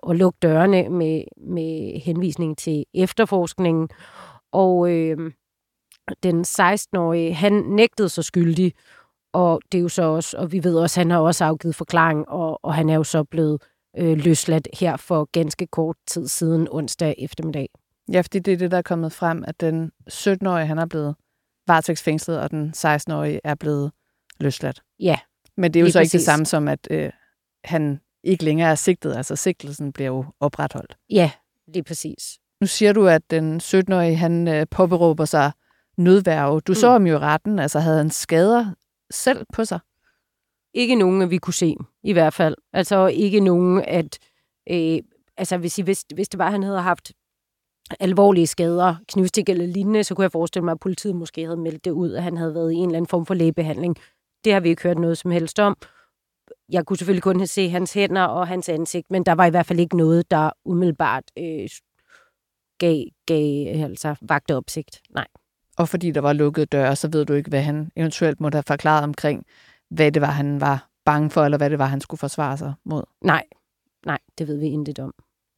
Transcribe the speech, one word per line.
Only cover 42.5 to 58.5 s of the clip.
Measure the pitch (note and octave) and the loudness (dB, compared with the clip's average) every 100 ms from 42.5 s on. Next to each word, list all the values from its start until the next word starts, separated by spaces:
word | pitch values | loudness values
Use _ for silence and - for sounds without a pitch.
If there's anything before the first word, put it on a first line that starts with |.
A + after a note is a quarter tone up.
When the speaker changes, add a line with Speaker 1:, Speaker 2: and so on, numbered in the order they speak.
| - _ | -2 _
Speaker 1:
Altså | - F3+ G3 F#3+ | -4 0 2 2
ikke | D3 G3+ G#3 | 2 2 4
nogen, | F#3+ F3 F3+ F3+ E3 | 4 4 4 2 0
at... | F3 D#3 - _ _ _ _ - | -2 -2 -8 _ _ _ _ -6
Øh, | F3 D#3+ D#3+ - _ _ - | -2 0 -2 -4 _ _ -10
altså | F#3 F3+ | -6 -4
hvis, | E3+ - | -4 -4
hvis, | F3+ G3 - | -2 -4 -6
hvis | D#3 A3 | -8 -8
det | F#3 | -2
var, | F3+ | -2
han | G3+ | -2
havde | G3 G3 | -2 -2
haft | F3+ E3+ - - _ _ _ _ _ _ - - | -2 -2 -6 -20 _ _ _ _ _ _ -18 -4
alvorlige | F#3+ F#3+ G3+ F#3 E3 | 0 4 6 6 2
skader, | - E3+ E3+ F3+ E3 - | 0 -2 2 0 0 -4
knivstik | G3 F#3 - G3+ | -2 0 0 0
eller | F3+ F3 | -2 -2
lignende, | F3+ G3 G#3+ | -2 0 0
så | G3+ F3+ | 0 -2
kunne | |
jeg | F#3+ | -2
forestille | E3+ E3 F#3 E3+ | 0 -4 -2 -4
mig, | |
at | D#3+ | -4
politiet | F#3+ F#3 G#3 F3 | -4 -6 -6 -6
måske | E3 - | -8 -10
havde | E3 E3+ | -8 -6
meldt | E3 D#3+ F3+ | -6 -6 -6
det | |
ud, | D#3+ F3 | -2 -2
at | G#2+ | -4
han | F3 E3+ | -4 -4
havde | E3 D#3 | -4 -2
været | E3 | -2
i | E3 | 0
en | F3+ | 0
eller | E3 | -2
anden | E3+ | -2
form | F3 E3 | -2 -2
for | |
lægebehandling. | F#3 E3 D#3+ D#3 D3 F3 E3 - _ _ _ A3 | 0 2 0 -4 -4 -4 -6 -10 _ _ _ 0
Det | |
har | G3 | 2
vi | E3+ | 2
ikke | E3 | -2
hørt | F3 E3+ | -2 -2
noget | E3+ E3 | -2 -2
som | F3+ | -2
helst | F3 E3 - | -2 -2 0
om. | G#3 - - _ _ _ _ _ _ - _ | 0 0 -8 _ _ _ _ _ _ -20 _
Jeg | F3+ D#3+ | -4 -2
kunne | F#3+ | -4
selvfølgelig | F3+ G3 | 0 0
kun | F#3+ F#3 F#3+ | 2 0 0
se | - F#3 | -2 -2
hans | F3 F3+ | -2 -2
hænder | G#3 G3 F#3+ | -2 0 0
og | F3+ C3 | 0 0
hans | F3 | -4